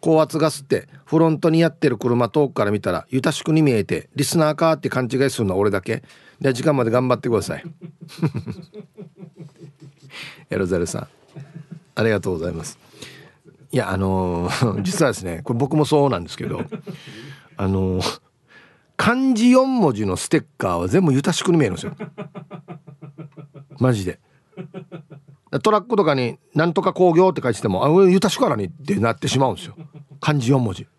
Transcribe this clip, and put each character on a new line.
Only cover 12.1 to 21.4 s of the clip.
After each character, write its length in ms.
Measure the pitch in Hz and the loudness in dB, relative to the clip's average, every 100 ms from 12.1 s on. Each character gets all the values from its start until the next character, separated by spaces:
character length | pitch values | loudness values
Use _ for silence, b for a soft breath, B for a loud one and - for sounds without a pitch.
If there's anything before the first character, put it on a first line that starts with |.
が 100 | 104 | 0
と 120 | 101 | -2
う 20 | |
ご 60 | 87 | -4
ざ 60 | 85 | -6
い 20 | |
ま 120 | 82 | -8
す。 140 | 76 - B B B B B B - _ - | -12 -16 B B B B B B -20 _ -4
い 60 | 139 | -4
や、 100 | 98 | -2
あ 80 | 95 | -2
の 540 | 95 95 92 87 87 | 0 0 -2 -2 -4
ー、 320 | - 120 98 | 0 0 0
<laughs> 20 | |
実 220 | 104 - 147 | -4 0 0
は 60 | |
で 60 | 107 | 0
す 40 | |
ね、 180 | 95 82 | -8 -10
こ 120 | - | -6
れ 40 | 117 | -2
僕 160 | 143 | 0
も 120 | 151 147 | 0 2
そ 200 | 151 143 | 2 2
う 40 | |
な 80 | 95 | 0
ん 60 | |
で 40 | 87 | -6
す 80 | - | -10
け 120 | - | -8
ど、 120 | - - 226 - B B B B B B - | -8 -8 -10 -14 B B B B B B -6
あ 100 | 98 | -2
の 360 | 95 95 92 | 0 0 -2
ー、 180 | 85 - _ _ _ b b b b - | -4 -8 _ _ _ b b b b 0
漢 340 | - 247 262 | 0 2 2
字 200 | 226 247 | 4 6
四 280 | 254 262 254 | 6 6 2
文 140 | 175 | 2
字 100 | 107 | 2
の 140 | 104 90 | -2 -4
ス 100 | - | 0
テ 120 | 160 | 0
ッ 40 | - _ | 0 _
カ 180 | 98 87 | -2 0
ー 40 | |
は 60 | 90 | 0
全 140 | 120 | 2
部 120 | 175 | 4
ユ 80 | 131 | 2
タ 100 | 165 | 2
シ 100 | 165 | -2